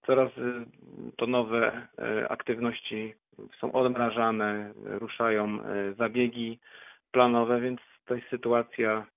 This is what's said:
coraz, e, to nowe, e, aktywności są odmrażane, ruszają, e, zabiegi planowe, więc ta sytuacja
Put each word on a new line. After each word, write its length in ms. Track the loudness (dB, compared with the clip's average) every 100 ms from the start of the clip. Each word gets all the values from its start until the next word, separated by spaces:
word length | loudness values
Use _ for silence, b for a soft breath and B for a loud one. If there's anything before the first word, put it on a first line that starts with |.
| 4
coraz, 240 | 4 4 0
e, 260 | -6 -6 -12 -18 -20 -16 -14 -6
to 100 | 0
nowe, 600 | 0 2 2 0 -2 -12 -10
e, 300 | -4 -2 -2
aktywności 840 | -4 -4 -2 -2 -4 -8 -8 -8 -12 _ -20 -20 -8
są 120 | -2
odmrażane, 1000 | 2 2 2 0 2 0 2 0 -2 -8 -12
ruszają, 800 | -8 -8 -8 -2 2 2 0 -4
e, 320 | -4 -4 -4
zabiegi 640 | -2 -2 2 0 0 -8 -8 B B B B _
planowe, 500 | 4 6 6 4 2
więc 200 | 0 -6 _ _ -6
ta 80 | -6 -4
sytuacja 760 | -4 2 2 0 0 0 0 -4